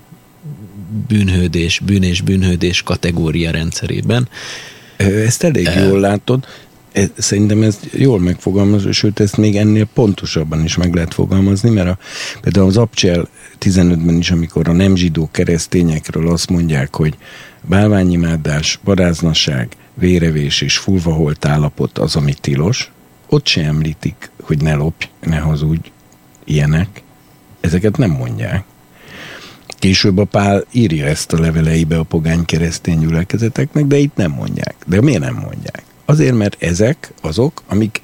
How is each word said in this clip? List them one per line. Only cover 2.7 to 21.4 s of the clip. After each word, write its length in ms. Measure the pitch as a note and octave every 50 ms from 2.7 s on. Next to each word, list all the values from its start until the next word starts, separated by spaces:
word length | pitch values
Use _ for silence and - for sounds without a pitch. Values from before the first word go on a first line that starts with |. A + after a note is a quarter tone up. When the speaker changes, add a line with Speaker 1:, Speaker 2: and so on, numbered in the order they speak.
| E2+ -
Speaker 1:
kategória 680 | - - F2 - - F2 E2+ E2+ E2 D#2+ D#2 E2+ E2 E2
rendszerében. 800 | D2+ D#2+ D#2+ E2+ - - - - F2+ F#2+ G2+ G#2 A2 B2 B2 - - - - - - - - - - - - - -
Speaker 2:
Ö, 80 | - G2+
ezt 380 | G2 G2 G#2+ A2 A#2 - -
elég 240 | - E3+ C#3 G2+ F2
Speaker 1:
Ö, 220 | E2 E2+ F#2 F#2+ F#2+
Speaker 2:
jól 120 | G2 G2
látod. 460 | G2 G2 G#2 G2+ - - B2 C3 - - - - - - _ - - -
E, 180 | - G2+ G2 - -
szerintem 460 | - G2+ - G#2 G2+ G#2+ G#2 G#2 G#2+
ez 160 | A2 A2 G2+ - - -
jól 280 | - - B2+ C3+ A#2 F#2
megfogalmaz, 720 | F2 F2+ F2+ - - G2+ F#2 G2+ G2 G2 G#2+ G2+ G2 G2+ G2+
sőt, 260 | - - G#2+ G2 -
ezt 160 | G#2+ G#2 -
még 200 | - G#2+ G#2+ G2
ennél 320 | G2+ G#2+ G#2 G#2+ A2 G#2+ - -
pontosabban 720 | - A#2+ G2+ F2+ - - - - E2 D2+ D#2 D#2+ D#2+ D#2+
is 120 | E2 -
meg 180 | F2 F2 F2+ E2+
lehet 200 | F2 E2 D#2+ -
fogalmazni, 560 | - F2+ F#2 F#2+ F#2+ F#2+ G2 G2 G2 A2 A#2
mert 180 | A2+ G2+ F2+ F2+
a, 100 | F#2 - - - - - - - - -
például 260 | - F2 E2+ G2 F#2+
az 100 | F#2+ F#2+
Abcsel 520 | A#2 A#2 A2 - - G#2+ F#2 F2 F2 - - _ - - - - -
tizenötben 580 | - G2+ F2+ F#2+ F2 F2 F2 D#2+ E2 E2+ E2
is, 140 | F2 E2+ -
amikor 380 | F2+ E2 E2 D#2+ - E2 E2 E2+
a 40 |
nem 240 | E2+ F2+ G2 F#2+ F#2+
zsidó 320 | F2 F2+ E2+ D2+ E2 D#2 D2
keresztényekről 1000 | - - F2 F2+ E2+ E2 - - - F2+ F2 E2 D#2 D#2 - - - D#2+ D#2+ E2+
azt 200 | E2+ E2 - -
mondják, 460 | F#2 E2+ E2+ E2 D#2 C2+ C2+ - -
hogy 200 | - D#2 D#2 - - - - - - - - - -
bálványimádás, 1160 | - - - G2 G#2 G#2+ G#2 F#2+ F#2 F2+ F2 F2 E2+ E2 E2 D#2+ D2 D2+ D2 D2+ D#2+ - - - -
paráznaság, 920 | G2 G2 F2+ F2+ E2+ E2+ - E2+ D#2+ D#2+ - - D#2+ C#2+ B1+ A#1 - - - - - -
vérevés 640 | - F2+ F2+ F2+ F2 E2 E2 D#2 D2+ D2 C#2+ - -
és 160 | - D2 -
fulvaholt 680 | - - - F#2+ F#2 E2 E2+ D#2+ D#2 D#2+ D2 D2+ -